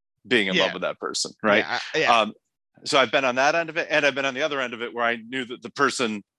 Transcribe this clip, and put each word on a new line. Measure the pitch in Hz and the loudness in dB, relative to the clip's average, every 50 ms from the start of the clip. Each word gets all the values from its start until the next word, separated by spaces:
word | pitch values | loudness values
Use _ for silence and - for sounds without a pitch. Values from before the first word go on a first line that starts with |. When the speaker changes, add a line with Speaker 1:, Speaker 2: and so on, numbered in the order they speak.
| _ _ _ _ _ | _ _ _ _ _
Speaker 1:
being | - 254 - - | 0 2 2 2
in | 98 185 | 2 2
Speaker 2:
Yeah. | 170 - | 2 0
Speaker 1:
love | 95 - | 0 0
with | 90 87 | -2 -4
that | 73 - - | -6 -6 -6
person, | 101 64 - - - - - _ - | -8 -6 -6 -6 -6 -6 -6 _ 0
right? | 107 104 110 85 | 2 4 2 2
Speaker 2:
Yeah, | 73 120 117 - - - | 0 -4 -6 -6 -4 -2
I, | |
yeah. | 156 156 127 117 113 | 0 2 4 4 4
Speaker 1:
Um, | 107 107 - _ _ _ _ _ _ _ _ _ - | 4 2 -4 _ _ _ _ _ _ _ _ _ -4
so | - 147 139 | 0 2 2
I've | 127 113 | 4 4
been | 151 143 135 | 2 0 0
on | 127 120 | 0 2
that | 131 139 151 156 | 2 2 2 2
end | 170 165 160 | 0 -2 -2
of | 151 | -4
it, | 170 139 - | -4 -2 0
and | 156 151 147 | 0 2 2
I've | 139 131 | 2 2
been | 139 135 | 0 -2
on | 135 127 | -4 -2
the | 131 151 | -2 -4
other | 151 143 139 | -2 -2 -4
end | 127 120 120 | -4 -4 -6
of | 110 120 | -6 -8
it | 117 - | -6 -4
where | 120 117 | 0 0
I | 117 117 | 0 0
knew | 117 110 113 131 135 123 | -2 -6 -8 -8 -8 -6
that | 113 123 - 113 | -6 -8 -8 -8
the | 110 | -6
person | - - 143 123 - - 127 110 107 101 - _ _ | 0 2 2 2 2 0 -2 -2 -2 -6 -10 _ _